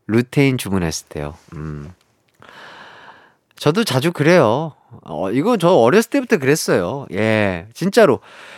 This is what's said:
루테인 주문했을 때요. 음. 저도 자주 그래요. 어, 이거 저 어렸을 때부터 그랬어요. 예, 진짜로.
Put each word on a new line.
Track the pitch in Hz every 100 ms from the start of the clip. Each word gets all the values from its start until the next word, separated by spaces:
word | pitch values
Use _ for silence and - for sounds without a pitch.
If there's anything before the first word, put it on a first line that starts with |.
| -
루테인 | 110 123 - 139 127
주문했을 | 104 95 85 78 -
때요. | 78 73 78 _
음. | 76 78 76 73 92 _ _ _ _ - - - - - - - - _ _ _ -
저도 | 147 175
자주 | 233 131 151
그래요. | 175 147 180 120 123 160 - _ 117
어, | - 76 95
이거 | 120 185 240
저 | 165
어렸을 | 180 117 185 233
때부터 | 285 254 202
그랬어요. | 131 156 - 135 87 135 131
예, | 95 110 110 104 90 101
진짜로. | - 175 214 202 110 - - -